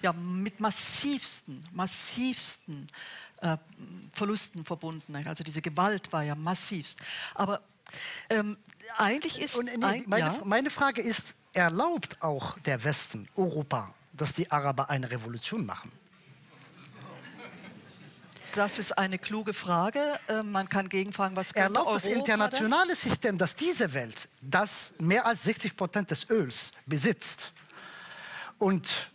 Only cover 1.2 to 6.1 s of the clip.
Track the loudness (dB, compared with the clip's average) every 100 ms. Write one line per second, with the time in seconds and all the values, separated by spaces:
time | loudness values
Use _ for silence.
1.2 | 0 -2 -4 -14 -12 -4 0 2 0 0
2.2 | 0 0 -2 -4 -8 -10 -10 -16 -16 -16
3.2 | -18 -4 -2 -2 -4 -20 -16 -16 -12 -4
4.2 | 0 2 0 -2 -8 -6 -6 -8 -8 -6
5.2 | -4 -6 -6 -4 -2 2 2 2 -2